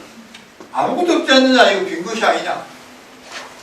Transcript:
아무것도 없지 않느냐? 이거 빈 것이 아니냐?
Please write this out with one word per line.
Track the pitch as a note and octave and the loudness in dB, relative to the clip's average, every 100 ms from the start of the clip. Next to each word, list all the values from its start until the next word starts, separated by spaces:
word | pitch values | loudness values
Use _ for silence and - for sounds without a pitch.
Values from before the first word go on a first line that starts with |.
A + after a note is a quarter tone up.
| - - - - - - - | -18 -20 -20 -20 -20 -20 -12
아무것도 | - - F4 F4 | -4 -4 -2 0
없지 | - - | 0 4
않느냐? | C4+ C4 B3+ G#3+ | 4 4 4 4
이거 | G3 F3+ | 2 -4
빈 | E3 G3 | -6 -8
것이 | A3 | -2
아니냐? | - - - - - - - - - - - - - - | 0 -2 -4 -8 -10 -20 -20 -20 -20 -20 -20 -18 -18 -20